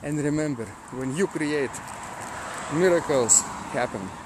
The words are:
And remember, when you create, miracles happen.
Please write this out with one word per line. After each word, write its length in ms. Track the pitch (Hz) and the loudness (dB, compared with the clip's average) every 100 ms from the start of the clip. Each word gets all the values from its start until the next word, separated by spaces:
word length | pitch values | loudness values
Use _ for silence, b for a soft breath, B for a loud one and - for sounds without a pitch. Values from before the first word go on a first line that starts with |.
And 160 | 139 151 | -2 0
remember, 460 | 147 151 151 127 110 98 - | 2 2 0 -2 -6 -10 -12
when 240 | 127 131 139 | -6 -4 0
you 100 | 190 | 0
create, 440 | 160 147 147 127 - - - - - - - - - - | 0 0 0 0 -4 -12 -12 -10 -10 -10 -8 -8 -8 -2
miracles 680 | 143 185 170 - 139 113 - - - - | 4 6 6 4 4 6 6 4 -8 -4
happen. 480 | 139 123 113 95 92 | -2 -2 -2 -8 -10